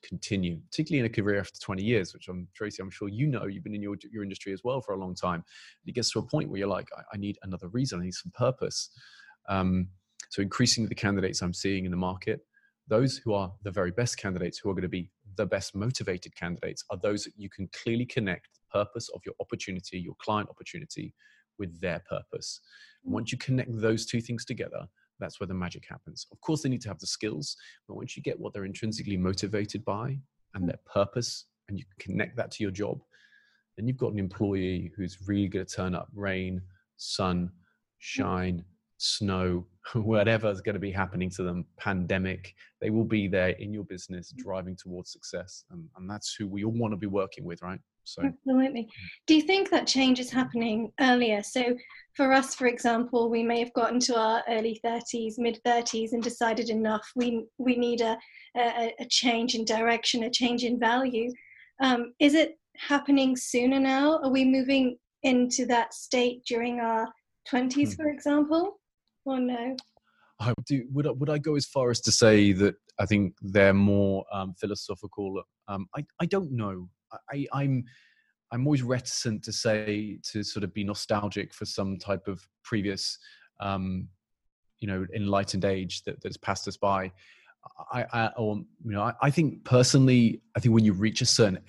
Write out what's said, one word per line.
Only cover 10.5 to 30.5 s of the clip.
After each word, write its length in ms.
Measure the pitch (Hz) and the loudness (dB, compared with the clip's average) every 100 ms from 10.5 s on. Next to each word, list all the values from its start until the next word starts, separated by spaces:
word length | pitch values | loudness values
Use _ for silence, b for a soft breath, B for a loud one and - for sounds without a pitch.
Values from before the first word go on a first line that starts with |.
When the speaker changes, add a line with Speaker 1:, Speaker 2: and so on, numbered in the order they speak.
| - 123 117 104 | 0 2 2 -2
Speaker 1:
the 60 | - | -2
candidates 460 | 101 98 92 - | 0 0 0 -2
I'm 120 | 90 | -4
seeing 320 | 87 98 98 92 | -4 -2 -2 -2
in 60 | |
the 60 | 90 | -2
market, 440 | 90 92 110 - _ _ _ _ - | -4 -4 -6 -6 _ _ _ _ 0
those 280 | 110 131 - | 2 2 0
who 160 | 113 | -2
are 160 | 101 95 - | 0 -2 -6
the 80 | 101 | -6
very 200 | 95 90 | -2 -2
best 260 | 90 120 - | 0 -4 -4
candidates, 400 | 101 90 87 - | -4 -4 -4 -4
who 100 | 101 | -4
are 60 | 95 | -4
gonna 140 | 90 | -4
be 200 | 92 87 _ 101 95 | -6 -8 _ -14 -4
the 80 | 95 | -2
best 280 | 98 - | -2 -4
motivated 640 | 98 117 - 98 90 - - | -4 -4 -4 -6 -6 -8 -10
candidates, 480 | 87 87 95 - - | -8 -6 -8 -10 -12
are 60 | 95 | -4
those 220 | 104 104 | -2 -2
that 100 | - 104 | -6 -14
you 120 | 98 | -16
can 200 | - 92 | -12 -12
clearly 340 | - 117 117 123 | -8 -4 -2 -2
connect 440 | 127 98 85 _ | -4 -2 -4 _
the 260 | _ _ 101 | _ _ -4
purpose 280 | 104 117 - - | -2 -6 -12 -12
of 60 | 95 | -14
your 100 | - | -12
opportunity, 580 | - 107 - 92 - 92 | -10 -8 -8 -10 -10 -10
your 160 | 87 - | -10 -10
client 300 | - 104 - | -4 -2 -4
opportunity, 640 | - - - - - 101 _ b b b - | -12 -16 -14 -12 -12 -12 _ b b b -12
with 220 | 92 85 | -12 -6
their 220 | 92 85 - | -6 -6 -8
purpose. 500 | 98 - - - - b b b b - | -10 -8 -12 -12 -14 b b b b -6
And 60 | |
Speaker 2:
Mm. 40 | 110 | -6
Speaker 1:
once 160 | 117 | -4
you 60 | 127 | -8
connect 340 | - 127 - 113 | -2 -2 -2 -2
those 260 | 110 110 - | 0 0 -2
two 140 | 117 | -6
things 220 | 113 117 | -4 -8
together, 440 | - 113 87 - - _ _ _ | -8 -8 -8 -10 -14 _ _ _
that's 200 | 87 - | -12 -10
where 80 | 92 | -8
the 60 | |
magic 320 | 92 87 - - | -4 -6 -8 -16
happens. 360 | - 80 - - | -18 -16 -18 -18
Of 80 | - | -12
course, 220 | - 156 | -4 -2
they 80 | 135 | -2
need 100 | 120 | -4
to 60 | 107 | -6
have 120 | 85 | -10
the 80 | 95 | -10
skills, 500 | - 107 147 143 - B B _ | -6 -6 -6 -10 -12 B B _
but 80 | 104 | -14
once 200 | 123 - | -12 -10
you 80 | |
get 160 | 139 - | -8 -8
what 140 | 107 | -10
they're 100 | 104 | -8
intrinsically 540 | 95 92 107 107 104 95 | -10 -6 -6 -6 -4 -2
motivated 680 | 90 95 98 101 104 104 | -2 -2 -4 -4 -4 -6
by 360 | - 101 131 139 - _ _ | -6 -6 -6 -8 -12 _ _